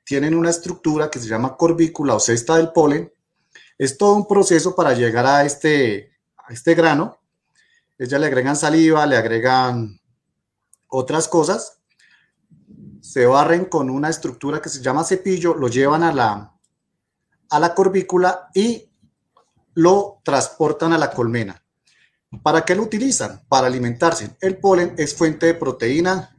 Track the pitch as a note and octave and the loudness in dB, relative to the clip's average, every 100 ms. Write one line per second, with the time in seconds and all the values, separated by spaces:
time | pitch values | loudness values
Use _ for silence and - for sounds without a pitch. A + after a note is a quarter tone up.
0 | - C#3 D3 E3 E3+ E3+ F3+ - D#3+ D3+ | -6 -4 0 0 0 -2 -6 -6 -2 -2
1 | D3+ C#3+ A2+ A2 B2 - E3 D#3+ D#3+ - | -2 -6 -6 -4 -4 0 0 2 0 0
2 | C#3+ G#2+ A2+ A#2 - D#3+ D#3+ - D3+ F3+ | -2 0 0 -2 2 2 2 2 2 2
3 | E3+ _ _ _ _ _ _ _ C3+ - | -6 _ _ _ _ _ _ _ -6 0
4 | G3+ G#3 G3+ G3+ F#3+ E3+ E3+ F3+ D#3 B2 | 2 2 2 2 4 2 2 0 0 2
5 | A#2+ A2+ B2+ C#3+ C#3+ C#3+ D#3+ D3+ B2 G2+ | 0 0 2 2 0 -2 0 2 0 -2
6 | - _ _ _ - A#2+ - B2+ E3 D3 | -10 _ _ _ -20 -6 0 2 2 2
7 | G3+ - _ _ _ _ _ _ _ _ | -4 -10 _ _ _ _ _ _ _ _
8 | B2 C#3 D3+ C3 C3 D3 D3+ D#3+ D#3+ D#3 | -6 -2 0 0 -2 -2 0 4 4 4
9 | D3+ B2 A2+ A2+ B2 C3 B2+ A#2+ A2 F#2+ | 2 2 0 -2 2 2 0 -4 -8 -12
10 | _ _ _ _ _ _ _ _ _ C3 | _ _ _ _ _ _ _ _ _ -6
11 | B2+ D3+ D#3+ E3+ D#3 A3 - _ _ _ | -2 -4 0 0 0 -2 -6 _ _ _
12 | _ _ _ _ _ _ _ - - - | _ _ _ _ _ _ _ -20 -20 -20
13 | - C3+ B2 C3+ - E3+ F#3 E3 C3 C3 | -8 2 4 4 4 2 0 -2 -2 -4
14 | D3+ D#3+ - A#2+ C#3 D3+ D#3 C3+ B2+ C3+ | -4 -4 -8 -8 -8 -6 -8 -8 -2 -2
15 | E3 F#3 G3 F3+ E3+ D#3 B2+ A#2+ C#3 D#3 | 0 -2 -2 -2 0 0 -2 0 2 2
16 | E3+ C#3+ A2+ G#2 G#2 _ _ _ _ _ | 0 0 -2 -2 -10 _ _ _ _ _
17 | _ _ _ _ _ D3+ E3+ E3+ F#3 F#3+ | _ _ _ _ _ 0 0 2 2 2
18 | F#3 F#3 F3+ - - F#3+ A3+ A3+ - _ | 0 2 2 0 -4 -2 0 -2 -10 _
19 | _ _ _ _ _ _ _ - E3 G3 | _ _ _ _ _ _ _ 2 4 4
20 | G3 - - C#3 - - D3+ D3+ E3 E3 | 0 -8 -2 -2 -2 -2 -2 0 0 0
21 | C#3+ - A#2 A#2 G2+ F#2 _ _ _ _ | 0 -2 -4 -2 -6 -12 _ _ _ _
22 | _ _ _ - D3+ D#3+ D#3+ F#3 A3+ G#3+ | _ _ _ -6 0 0 0 -2 -2 -4
23 | C4+ - G#2 - _ C3+ B2+ B2+ A#2+ A#2 | -4 -4 -6 -12 _ 0 0 -2 -4 0
24 | B2 A2+ G#2 - F#3+ F#3 G3 F3+ F3 F3 | 0 -2 -8 -6 -6 -2 2 2 0 -4
25 | D3 - E3 D3+ E3 E3 C#3 - A#2 C#3+ | -6 -2 -2 0 0 0 -4 -4 -2 -2
26 | F#3 F#3 - | -2 -2 -8